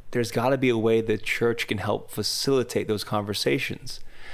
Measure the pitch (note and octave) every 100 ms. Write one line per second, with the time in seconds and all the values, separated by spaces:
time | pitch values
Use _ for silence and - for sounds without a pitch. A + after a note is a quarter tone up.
0 | - B2 A2+ A#2+ A#2+ C3+ B2+ A2+ A2+ A2+
1 | A2+ G#2+ - - A#2 A#2 - G#2+ G#2 G#2+
2 | - - G#2 - - C3+ A#2 G#2+ F#2 G#2
3 | - G#2+ G#2 G2+ - C#3 - - - -
4 | - - -